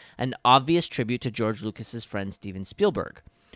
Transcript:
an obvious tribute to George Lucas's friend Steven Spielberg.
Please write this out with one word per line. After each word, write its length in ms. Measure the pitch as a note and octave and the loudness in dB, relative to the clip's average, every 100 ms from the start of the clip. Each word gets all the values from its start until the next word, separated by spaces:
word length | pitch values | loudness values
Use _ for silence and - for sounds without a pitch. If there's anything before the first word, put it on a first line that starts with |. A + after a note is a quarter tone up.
| - - | -16 -6
an 160 | B2+ - A#2+ | -6 0 6
obvious 420 | C3 C3+ E3+ - | 6 6 2 2
tribute 340 | - A2+ B2 | -2 -2 -2
to 100 | C3 | -4
George 320 | G#2+ A2 G#2+ | -2 -2 -2
Lucas's 420 | G#2+ - A2+ A#2 - | -6 -8 -10 -10 -6
friend 260 | G#2 G2 | -6 -6
Steven 320 | - G2+ F#2 | -8 -10 -10
Spielberg. 600 | F#2+ - G3+ D3+ - - - _ _ | -8 0 2 2 -4 -10 -20 _ _